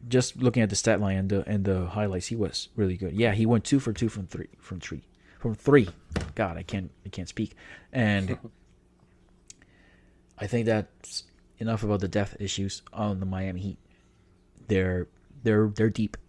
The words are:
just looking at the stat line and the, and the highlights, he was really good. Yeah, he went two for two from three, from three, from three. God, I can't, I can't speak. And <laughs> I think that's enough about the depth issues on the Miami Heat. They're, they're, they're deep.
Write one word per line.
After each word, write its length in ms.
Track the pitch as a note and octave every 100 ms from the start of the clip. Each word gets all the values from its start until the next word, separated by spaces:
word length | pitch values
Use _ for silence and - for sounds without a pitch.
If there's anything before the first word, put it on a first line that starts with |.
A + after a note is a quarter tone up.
| A#2+
just 280 | B2+ B2+ -
looking 240 | B2 A#2+
at 80 | A2
the 60 | G2
stat 240 | - G2
line 160 | G2+ F#2+
and 120 | F#2+
the, 200 | G2 -
and 160 | G#2
the 220 | F#2+ F#2 F2
highlights, 400 | G2+ G#2 F#2+ -
he 80 |
was 360 | A#2 F#2+ - -
really 220 | - G2 F2+
good. 160 | F#2+
Yeah, 200 | F2 A#2
he 140 | G2+ A2
went 180 | A#2
two 140 | - C#3
for 140 | C3
two 160 | G#2 A2+
from 180 | G#2 F#2
three, 220 | - - -
from 220 | - F#2
three, 220 | - D2 - _ _ -
from 160 | B2
three. 340 | G#2+ - C#3+ G2+ - _ - -
God, 220 | - G2+ E2
I 60 |
can't, 260 | F2 G2+ F#2 - G2
I 40 |
can't 180 | - F2+
speak. 260 | - A2 - - - -
And 440 | C3 A2 G2+ F#2+ - - _ _ _ _ _ _ _ _ _
<laughs> 1000 | _ - - _ _ _ _ _ _ -
I 100 | G#2
think 180 | A#2+ A2+
that's 580 | A2 G#2 _ - - - _ _ _
enough 260 | A2+ A2+
about 160 | G#2+ G#2
the 80 | F#2+
depth 280 | G#2 G2+ -
issues 420 | G2+ - G2 - -
on 280 | - G#2 G2
the 60 | F#2+
Miami 340 | F#2+ F#2+ F2+
Heat. 180 | G2 - _ _ _ _ _ _ _ - -
They're, 400 | F#2+ F#2 F2+ F2 _ _ -
they're, 240 | A2+ G#2+ G#2+
they're 220 | G#2 A2+
deep. 260 | G#2+ G#2+ -